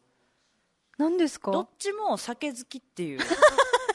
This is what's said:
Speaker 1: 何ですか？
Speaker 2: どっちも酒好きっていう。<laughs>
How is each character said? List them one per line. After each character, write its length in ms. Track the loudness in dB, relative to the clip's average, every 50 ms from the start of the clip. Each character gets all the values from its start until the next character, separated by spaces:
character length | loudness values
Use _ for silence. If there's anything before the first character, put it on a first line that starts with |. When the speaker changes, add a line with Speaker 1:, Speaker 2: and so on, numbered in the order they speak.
| _ _ _ _ _ _ _ _ _ _ _ _ _ _ _ _ _ _ _
Speaker 1:
何 200 | -2 0 2 2
で 100 | 2 2
す 140 | 0 -2 -4
か？ 100 | -4 -2
Speaker 2:
ど 120 | -2 -2 -2
っ 60 | -4 _
ち 160 | -8 -6 -6 -4
も 240 | -2 -2 -2 -2
酒 360 | -2 -4 -8 -8 -6 -6 -8 -8
好 120 | -8 -14
き 140 | -14 -16 -18
っ 20 |
て 220 | _ _ _ -8 -8
い 140 | -6 -4
う。 40 | -4
<laughs> 540 | -2 -2 2 6 6 6 6 4 2 2 2 0 0 0 -4